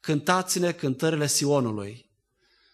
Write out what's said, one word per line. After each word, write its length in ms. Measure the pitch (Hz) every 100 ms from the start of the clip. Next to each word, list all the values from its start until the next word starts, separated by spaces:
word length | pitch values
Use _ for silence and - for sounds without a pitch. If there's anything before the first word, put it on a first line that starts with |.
„Cântați-ne 720 | - 151 180 185 185 180 175
cântările 540 | 170 139 120 160 156 147
Sionului, 840 | - 143 143 120 107 101 117 - _ _ _ _ _ _